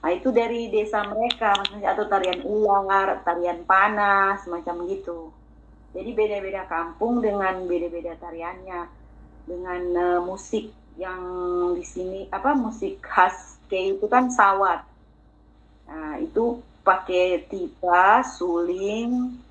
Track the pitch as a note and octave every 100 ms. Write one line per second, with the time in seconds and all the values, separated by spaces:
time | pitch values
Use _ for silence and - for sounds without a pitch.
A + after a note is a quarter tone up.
0 | D3+ F3+ C4 A#3 A#3 A#3 A3+ G#3+ G#3+ G#3+
1 | G#3 G#3 A#3+ A#3 A3 G3 G3 G3+ G3 F#3+
2 | G#3 G3 F3+ F3+ F#3 G#3+ G#3 G3 G3 G3
3 | F#3+ - - F3 F3 E3+ - F#3+ G#3 G#3
4 | G3+ G3 G3 G3 - E3+ E3+ E3+ F3 F#3+
5 | F3 E3+ D#3+ - - - - - - F#3
6 | G#3+ G#3+ G#3+ G3+ G3 G3 F#3 E3 E3 -
7 | A3+ B3 G#3+ G3+ F#3+ F#3 F3+ F3 E3+ E3+
8 | E3+ E3 E3+ E3 E3+ F3+ F#3 F3+ E3+ -
9 | - - - - - F3+ F3+ F3+ F3 F3
10 | F3+ F3 F3+ G3 - A3 - - - -
11 | F#3 F#3 F3+ F3+ F3+ F3 F3 F3 - F3+
12 | F#3 F#3+ - G3 C4+ C#4+ A3 - G3 -
13 | - - F#3 - - - - F#3+ G3 G3
14 | G#3+ B3 B3+ B3 G3+ G3 F#3+ E3 - _
15 | _ _ _ _ _ _ _ _ - D#3
16 | D#3 C#3+ D#3+ G#3+ A#3+ A#3+ - _ - F#3
17 | - F3+ F3+ F3 - G3 F3 - F3+ F3
18 | F#3+ A#3 C4 - F3 E3+ F3 F#3 G3 G#3+
19 | A#3 B3 B3+ B3 -